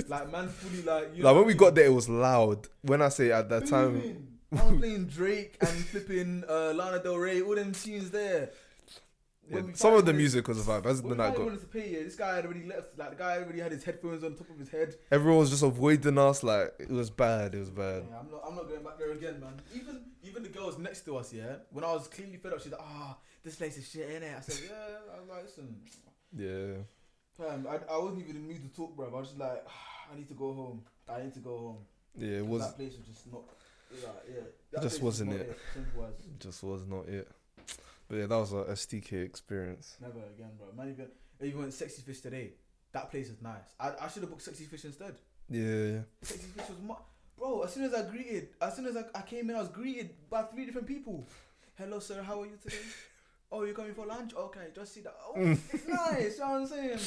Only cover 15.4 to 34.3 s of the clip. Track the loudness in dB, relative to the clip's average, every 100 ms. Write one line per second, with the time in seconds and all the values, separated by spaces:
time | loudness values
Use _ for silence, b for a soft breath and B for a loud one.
15.4 | 8 6 4 6 8 8 6 8 8 6
16.4 | 4 4 2 -2 -4 -2 -2 2 4 4
17.4 | 0 -4 -6 -4 -4 -4 -6 -12 -14 -12
18.4 | -12 -10 -8 -10 -10 -8 -6 -6 -8 -10
19.4 | -14 -16 -14 -14 -12 -14 -16 -20 -16 -14
20.4 | -12 -8 -8 -8 -10 -12 -10 -8 -8 -10
21.4 | -10 -12 -14 -8 -4 -4 -6 -16 -16 -14
22.4 | -10 -10 -10 -14 -14 -14 -14 -16 b b
23.4 | -18 -10 -10 -10 -14 -12 -10 -10 -12 -12
24.4 | -10 -10 -10 -14 -14 -16 -16 -18 -16 -16
25.4 | -16 -18 -18 -18 -20 -20 -20 _ _ -10
26.4 | -8 -6 -8 -10 -14 _ _ _ _ -12
27.4 | -10 -8 -6 -8 -4 -4 -4 -6 -10 -12
28.4 | -12 -14 -14 -12 -12 -10 -10 -10 -10 -8
29.4 | -8 -8 -10 -18 -18 -18 -18 -18 -16 -8
30.4 | -8 -8 -10 -14 -18 _ -12 -10 -10 -12
31.4 | -12 -10 -10 -14 -18 _ _ -10 -6 -4
32.4 | -2 -4 -4 -8 -12 -14 -20 -20 -18 -18
33.4 | -18 b b b b -16 -14 -14 -14